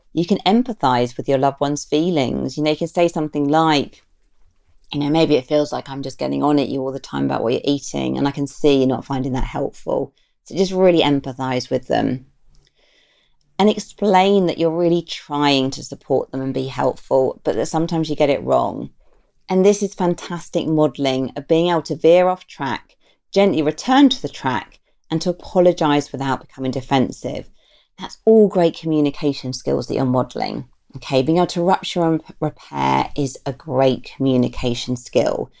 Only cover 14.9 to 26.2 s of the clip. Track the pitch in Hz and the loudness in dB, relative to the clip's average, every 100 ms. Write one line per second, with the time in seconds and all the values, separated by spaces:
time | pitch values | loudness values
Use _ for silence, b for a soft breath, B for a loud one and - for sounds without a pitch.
14.9 | 170 165 - - 143 143 135 131 139 - | 2 -2 -14 -6 0 2 2 0 -6 -12
15.9 | - - 131 - 135 135 131 131 127 135 | -16 -2 -2 -2 -6 -6 -6 -6 -2 -2
16.9 | - - 131 131 - - 107 - 160 170 | -4 0 2 2 -2 -4 -2 -2 -2 -2
17.9 | 165 151 147 143 135 131 127 104 92 135 | -2 -2 0 0 0 0 0 0 -6 -12
18.9 | _ _ _ _ _ - 185 196 202 196 | _ _ _ _ _ -2 4 4 4 -2
19.9 | - 175 170 - 170 - 175 160 156 151 | 0 -2 -2 -8 -12 -6 -4 -2 0 0
20.9 | - 135 131 131 - 170 160 175 170 - | 0 -2 -2 -4 -8 0 0 2 0 -4
21.9 | 165 160 180 180 185 - - 135 104 _ | 0 4 6 4 -2 -10 -8 -6 -6 _
22.9 | _ _ _ _ 190 202 147 147 - - | _ _ _ _ 2 2 2 -2 -2 2
23.9 | 269 269 - 147 - 131 120 - _ _ | 4 4 2 -6 -6 -4 -4 -6 _ _
24.9 | _ - 160 180 175 - 185 180 170 156 | _ -6 -4 -4 -6 -2 4 4 4 0
25.9 | 147 - 131 | 0 -2 -6